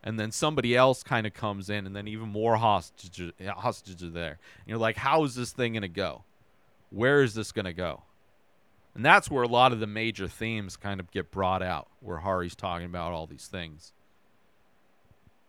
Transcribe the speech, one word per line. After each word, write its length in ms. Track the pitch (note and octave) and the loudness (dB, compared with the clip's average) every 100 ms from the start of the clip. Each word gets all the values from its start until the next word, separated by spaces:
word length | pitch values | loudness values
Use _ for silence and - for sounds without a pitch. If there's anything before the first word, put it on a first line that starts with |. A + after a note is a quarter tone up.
And 160 | - A2 | -6 -4
then 140 | A2 | -4
somebody 420 | - D#3 D3+ A#2+ | 0 0 2 4
else 280 | A#2+ C3 C3 | 6 6 4
kinda 280 | - B2 G#2+ | 0 -2 -2
comes 380 | - A2 G2 F#2+ | -4 -4 -4 -4
in, 160 | G#2 | -6
and 100 | F#2+ | -6
then 140 | G2 G#2 | -10 -10
even 220 | G#2+ A2+ | -10 -6
more 260 | G#2 A2 A2 | 0 4 6
hostages, 760 | A2+ G2+ - - F#2 F2 F2 - F#2 | 6 4 0 -16 -18 -10 -12 -10 -10
hostages 560 | G2 - G#2 - F2 | -4 -4 -4 -12 -12
are 80 | F2 | -10
there. 280 | E2+ E2 D2+ - - | -6 -8 -10 -20 -20
And 80 | - | -8
you're 100 | A2 | 0
like, 180 | A2+ A2 | 0 2
"How 260 | C3+ D#3 | 2 4
is 100 | D3 | 2
this 180 | A#2+ B2 | -2 -8
thing 220 | - A#2+ | -2 -2
gonna 140 | A2+ G2 | -2 -6
go? 360 | E2+ F#2 B1+ - _ _ _ _ _ _ | -4 -4 -6 -18 _ _ _ _ _ _
Where 340 | G2 B2 C#3+ | 0 4 6
is 120 | C3 | 4
this 180 | G#2+ G#2 | 2 -6
gonna 220 | - F#2 | -4 -6
go?" 300 | E2+ F2+ B1 - _ _ _ _ _ _ _ _ | -4 -6 -6 -14 _ _ _ _ _ _ _ _
And 80 | - | -2
that's 280 | B2 G3 - | 6 6 6
where 120 | C#3 | 0
a 60 | A#2+ | 4
lot 240 | A#2+ B2+ | 6 6
of 80 | A#2 | 6
the 60 | G#2+ | -4
major 420 | G#2 A2+ G#2+ F#2 | -2 -4 -4 -8
themes 480 | - A2+ A2 G2 - | -6 -6 -4 -8 -10
kind 240 | G2+ G2 | -8 -8
of 100 | F2 | -6
get 200 | G2 F2 | -6 -6
brought 320 | F#2+ F#2+ F#2 | -2 0 0
out, 260 | F2+ D#2+ - _ | -2 -4 -8 _
where 180 | G#2+ E2+ | -10 -6
Hari's 360 | F2+ F#2 F2 | -2 -2 -2
talking 300 | - F#2+ E2+ | -6 -8 -6
about 280 | F2 F2 E2+ | -8 -6 -6
all 140 | E2+ D#2+ | -6 -8
these 200 | D2 - | -14 -12
things. 480 | F#2+ E2+ D2+ - _ _ _ _ _ _ _ _ _ _ _ _ _ _ _ | -10 -10 -14 -20 _ _ _ _ _ _ _ _ _ _ _ _ _ _ _